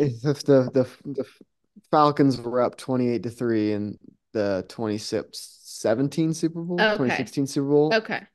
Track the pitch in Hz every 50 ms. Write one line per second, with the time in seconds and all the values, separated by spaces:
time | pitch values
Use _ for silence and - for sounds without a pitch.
0 | 147 135 117 113 117 151 139 - - 147 139 131 127 120 - 131 127 - - _
1 | - 147 135 135 127 - _ _ - _ _ _ _ _ _ - _ _ 170 156
2 | 147 147 143 - 143 139 123 117 120 120 123 123 120 - - - - - 131 127
3 | 123 120 120 110 95 120 113 - 123 117 113 110 107 107 107 104 104 104 - -
4 | - - _ _ _ _ - 110 101 101 98 92 92 - - - 113 107 104 107
5 | - - 113 101 - - - - - - - _ _ - - - - 107 110 120
6 | 139 143 - 170 160 160 160 - 175 160 165 165 170 175 175 180 220 214 214 -
7 | - 214 170 - 117 - - 147 139 135 - 147 139 139 147 147 151 160 220 220
8 | 220 - 160 - - _